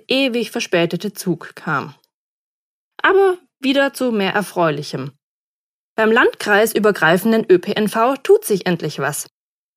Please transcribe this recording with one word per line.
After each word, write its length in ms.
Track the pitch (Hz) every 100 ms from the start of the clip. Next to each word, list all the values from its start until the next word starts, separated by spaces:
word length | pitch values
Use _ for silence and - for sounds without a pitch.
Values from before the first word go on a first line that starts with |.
| -
ewig 420 | 262 269 233 214
verspätete 600 | 233 - 175 170 175 208
Zug 420 | - 185 160 -
kam. 400 | - - 143 110 - _ _ _ _ _ _ _ _ _ _
Aber 360 | 302 381 392 370 _ _
wieder 340 | 262 277 277
zu 180 | - 254
mehr 220 | 214 190
Erfreulichem. 800 | 208 190 180 165 147 147 135 135 - _ _ _ _ _ _ _
Beim 180 | - 220
landkreisübergreifenden 1300 | 226 349 - 214 202 220 233 208 196 160 175 226 226 220
Ö 100 | 180
P 140 | 202
N 160 | 208 214
V 280 | 226 233 269
tut 280 | - -
sich 220 | - 196 180
endlich 320 | 170 160 -
was. 300 | 139 147 - _ _ _ _